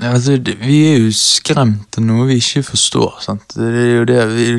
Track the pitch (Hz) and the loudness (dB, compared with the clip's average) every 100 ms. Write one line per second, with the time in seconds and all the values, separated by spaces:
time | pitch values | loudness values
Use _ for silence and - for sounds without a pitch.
0 | 120 123 131 135 113 98 123 151 156 143 | -2 0 2 0 -2 -6 2 4 4 4
1 | 110 107 - - - 147 120 104 - - | 2 0 0 -2 0 0 0 0 -6 -4
2 | 113 113 131 123 - 143 135 - - 147 | 0 2 2 0 0 -4 -4 -2 -2 -2
3 | 92 - - 107 - - 117 120 120 120 | -2 -4 -10 -10 -10 -6 -4 0 2 2
4 | 120 123 110 117 117 | 2 2 0 0 0